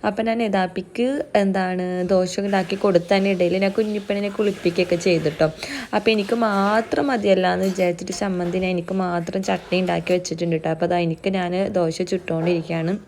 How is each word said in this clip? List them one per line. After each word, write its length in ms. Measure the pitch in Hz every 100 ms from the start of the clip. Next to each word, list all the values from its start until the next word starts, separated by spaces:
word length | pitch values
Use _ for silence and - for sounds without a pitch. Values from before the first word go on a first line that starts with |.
| 214
അപ്പൊ 100 | 196 220
ഞാൻ 80 | 226
നിതാപ്പിക്ക് 640 | 226 196 185 180 190 - 247 285 - 208
എന്താണ് 460 | 196 190 185 185 180 180 180
ദോശ 260 | 190 185 185 202
ഉണ്ടാക്കി 320 | 190 185 196 208
കൊടുത്തതിന് 480 | 175 170 196 196 185
ഇടയിൽ 220 | 175 185 196
ഞാൻ 80 | 196
കുഞ്ഞിപ്പണിനെ 520 | 214 208 202 202 202 196
കുളിപ്പിക്കുകയൊക്കെ 600 | 202 - 180 175 175 175 185
ചെയ്തു 240 | 165 147 147
ട്ടോ. 120 | 156 - - 285 240 214
അപ്പൊ 100 | 214 220
എനിക്ക് 220 | 202 233 226
മാത്രം 440 | 196 196 214 226 - 285
മതിയല്ല 360 | 247 202 185 185
എന്ന് 120 | 180 190
വിചാരിച്ചിട്ട് 460 | 190 180 175 185 196
ചമ്മന്തി 400 | 202 180 175 180
ഞാൻ 100 | 185 180
എനിക്ക് 180 | 175 190
മാത്രം 360 | 180 175 170 190 190
ചട്നി 280 | 185 - 185
ഉണ്ടാക്കി 300 | 180 170 170 180
വെച്ചിട്ടുണ്ട് 420 | 180 165 170 160
ട്ടോ. 60 | 160
അപ്പൊ 140 | 160 170
ദാ 60 | 175 170
എനിക്ക് 240 | 160 196 190
ഞാൻ 160 | 175 180 196 190
ദോശ 180 | 165 160 180
ചുട്ടുകൊണ്ടിരിക്കുകയാണ്. 840 | 185 - 165 165 175 165 165 160 202